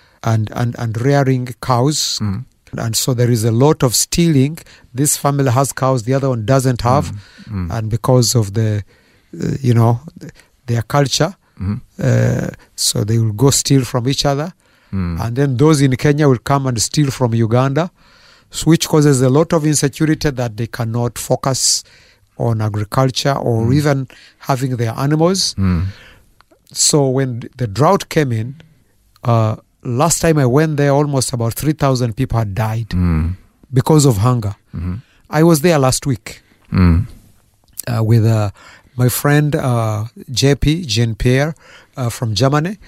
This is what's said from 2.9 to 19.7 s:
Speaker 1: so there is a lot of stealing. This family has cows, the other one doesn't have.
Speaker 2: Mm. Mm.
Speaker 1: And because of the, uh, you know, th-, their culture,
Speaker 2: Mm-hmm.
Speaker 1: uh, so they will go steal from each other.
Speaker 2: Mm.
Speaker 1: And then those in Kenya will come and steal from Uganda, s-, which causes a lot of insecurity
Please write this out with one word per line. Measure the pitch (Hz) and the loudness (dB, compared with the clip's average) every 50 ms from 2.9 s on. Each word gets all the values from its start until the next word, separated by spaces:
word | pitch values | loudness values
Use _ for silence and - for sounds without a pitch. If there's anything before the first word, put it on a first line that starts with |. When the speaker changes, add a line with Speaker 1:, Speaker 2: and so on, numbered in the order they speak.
| 110 | -4
Speaker 1:
so | - - 143 127 | -2 -2 -2 0
there | 117 120 117 | 0 2 2
is | 123 113 107 | 2 2 2
a | 117 | 2
lot | 113 117 135 147 156 - - | 2 4 4 4 4 4 2
of | 127 104 | 0 0
stealing. | - - - - - 170 170 156 135 131 147 160 - - - - - _ _ - | 0 -2 -2 0 2 2 4 4 4 2 2 -2 -6 -14 -20 -20 -20 _ _ -6
This | 120 147 147 - | -4 -2 -2 -2
family | - - 143 143 139 139 131 | 0 0 0 0 2 2 2
has | 117 135 139 - - | 2 2 0 0 -2
cows, | - 135 131 131 123 104 | -2 -2 0 0 0 -2
the | 120 131 | -2 -2
other | 139 135 135 | 0 0 -2
one | 127 113 104 | -2 -2 0
doesn't | 98 135 135 123 135 123 104 101 | 2 2 2 2 0 0 0 0
have. | 117 131 147 - - | 2 2 2 0 -2
Speaker 2:
Mm. | 95 101 - - - - - - 107 95 90 87 | -6 -12 -16 -18 -20 -20 -14 -10 -8 -6 -6 -6
Mm. | - 117 | -6 -6
Speaker 1:
And | 110 107 | -6 -4
because | 117 117 - - 127 127 117 - - | -4 -2 0 2 4 4 4 2 2
of | 120 107 98 98 | 0 0 0 -2
the, | 113 110 110 104 104 101 - _ _ _ _ _ _ _ _ - 170 | -2 0 0 -2 -2 -6 -8 _ _ _ _ _ _ _ _ -10 -8
uh, | - - - - 135 | -6 -4 -4 -2 0
you | 123 117 | 2 4
know, | 117 113 117 120 120 - 160 - - | 4 4 4 2 0 -4 -10 -20 -18
th-, | - - - - - _ _ _ _ | -18 -18 -18 -20 -20 _ _ _ _
their | 123 120 117 113 | -6 -4 -4 -4
culture, | - - 143 143 127 - - 151 175 190 _ _ _ _ - | -2 0 0 0 0 0 -2 -2 -2 -4 _ _ _ _ -8
Speaker 2:
Mm-hmm. | 95 92 101 127 - - _ - | -6 -6 -6 -6 -8 -14 _ -4
Speaker 1:
uh, | - 131 120 - - 113 - - - - - - - _ _ | 0 0 2 2 2 0 0 -2 -4 -6 -8 -12 -18 _ _
so | - - - - 123 107 | -6 -4 -4 -2 -2 -2
they | 101 113 117 | 0 0 0
will | 113 110 101 | 0 -2 0
go | 107 131 139 | 0 2 2
steal | 127 - - - 139 135 123 | 2 2 0 2 2 2 2
from | - - 127 117 131 | 0 -4 -4 -4 -4
each | 143 - - | -2 -2 -2
other. | 147 139 139 151 180 - _ _ _ _ _ _ _ - | -2 -2 -4 -6 -8 -12 _ _ _ _ _ _ _ -6
Speaker 2:
Mm. | 95 90 87 85 85 | -4 -4 -4 -4 -4
Speaker 1:
And | 117 117 120 | -4 -4 -2
then | 135 143 143 131 | -2 0 0 2
those | 117 147 156 160 139 143 | 4 4 4 4 4 4
in | 135 127 | 2 2
Kenya | - - 151 143 147 156 143 | 2 2 2 2 4 4 2
will | 131 110 | 2 2
come | - - 139 139 135 131 | 0 0 0 0 0 0
and | 123 110 | -2 -2
steal | - - - 151 151 135 | -2 -2 0 0 0 0
from | 123 - 131 117 113 | 0 -2 -2 0 2
Uganda, | 113 113 107 117 123 131 139 135 147 170 190 - _ _ _ _ _ _ _ _ _ _ _ - | 0 0 2 2 2 2 2 0 -2 -4 -4 -6 _ _ _ _ _ _ _ _ _ _ _ -12
s-, | - - | -4 0
which | 156 160 170 - | 2 2 2 2
causes | - - 156 147 147 143 123 131 | 2 2 4 4 4 4 4 2
a | 131 | 2
lot | 127 147 170 165 175 | 4 2 2 2 0
of | 165 147 | 0 0
insecurity | 156 | 0